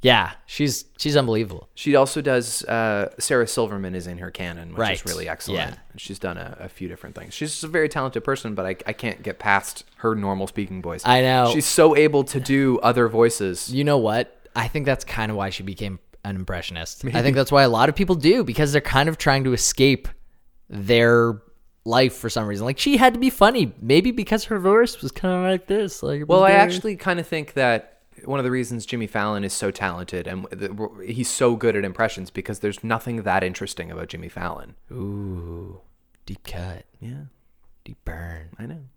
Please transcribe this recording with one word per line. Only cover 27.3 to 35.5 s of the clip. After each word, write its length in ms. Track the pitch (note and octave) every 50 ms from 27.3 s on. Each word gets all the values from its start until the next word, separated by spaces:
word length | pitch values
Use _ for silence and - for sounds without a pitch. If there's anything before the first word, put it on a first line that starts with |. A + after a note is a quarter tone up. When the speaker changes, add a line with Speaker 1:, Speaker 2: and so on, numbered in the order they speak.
| - D#3+ D3 D3 -
Speaker 2:
that 440 | C#3+ C3 B2 A#2 A2 - - _ _ _ _ _ - -
one 120 | - C3+ C#3
of 60 | B2+
the 60 | B2+
reasons 340 | B2 B2+ B2 A2 A#2+ A#2 G#2
Jimmy 220 | - - A#2+ A2+
Fallon 380 | G#2 - A2 G2+ G#2 G#2+ G2+ G2
is 80 | G2 -
so 160 | - - G2+
talented 560 | F#2+ - G2+ F#2+ F2 F2 F2+ - - F2+ E2+
and 180 | F#2 F#2 F#2+ F#2+ -
the, 400 | - F#2 G2+ F#2+ G2 G#2 A2 G#2 - G2 F#2
he's 240 | G2+ A2+ A#2 B2 -
so 260 | - - C3+ B2 A#2+
good 180 | A2 A#2 A#2 G#2+
at 120 | G#2 G2
impressions 420 | G2 F2+ - A2+ A2 - - F#2 -
because 300 | _ - F#2+ - G#2+ -
there's 260 | - G#2 G2+ - -
nothing 380 | A2+ A#2 A2+ - B2 A#2+ A2+ G2+
that 200 | G2+ F#2 F#2+ F#2+
interesting 480 | F#2 F2+ - F#2+ F#2+ - - F2+ E2
about 180 | E2+ E2 E2+ E2
Jimmy 200 | - E2+ E2+ F2
Fallon. 460 | - - F2+ F2 D#2+ C#2 C2+ - - - - - -
Speaker 1:
Ooh, 880 | - F#2 G2+ G2+ G2+ G2+ G2 F#2 F2+ E2+ E2+